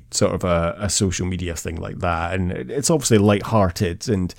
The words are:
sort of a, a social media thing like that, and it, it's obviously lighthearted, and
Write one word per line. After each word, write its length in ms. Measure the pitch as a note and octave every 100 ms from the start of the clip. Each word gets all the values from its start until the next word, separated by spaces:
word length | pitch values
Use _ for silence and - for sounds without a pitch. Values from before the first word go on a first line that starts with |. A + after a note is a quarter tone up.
| -
sort 220 | - G2
of 100 | F#2
a, 320 | F#2 E2+ E2+ E2+
a 120 | G2+
social 360 | - G2 E2+ F#2
media 300 | F2+ F2 D#2+
thing 200 | E2+ E2
like 220 | G2 -
that, 340 | F2+ E2 E2+
and 180 | F#2+ F2+
it, 180 | - -
it's 180 | C3 -
obviously 280 | D#3+ - A2
lighthearted, 880 | G2+ G#2 - A2+ F#2 - F#2+ E2+ -
and 240 | G2 F2+